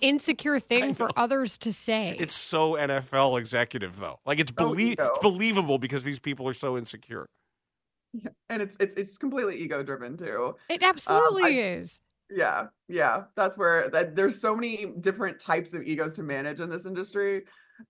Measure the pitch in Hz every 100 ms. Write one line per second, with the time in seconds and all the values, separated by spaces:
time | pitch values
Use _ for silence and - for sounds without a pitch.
0 | 269 285 - 294 294 285 - 247 269 -
1 | 233 254 240 269 247 - 226 202 - 220
2 | 196 - 165 - - 160 160 156 143 139
3 | 131 135 135 127 113 123 120 123 95 92
4 | 90 65 - 147 147 - 156 160 226 208
5 | 135 131 208 185 220 196 160 135 123 139
6 | 131 139 - 131 131 123 139 127 113 107
7 | - 110 - _ _ _ _ _ _ _
8 | _ 233 - - - 226 202 - 196 196
9 | 202 - 285 269 214 151 160 147 139 135
10 | 123 160 175 107 123 - - 339 370 339
11 | - - 466 392 349 269 202 170 175 -
12 | _ _ - 196 135 - 220 _ - 175
13 | 147 117 196 - 190 190 180 165 - 156
14 | 175 156 196 - 220 220 233 220 202 175
15 | 180 190 196 170 - 165 160 170 147 156
16 | 156 156 151 139 147 151 175 170 185 185
17 | - 202 202 196 190 _ _ -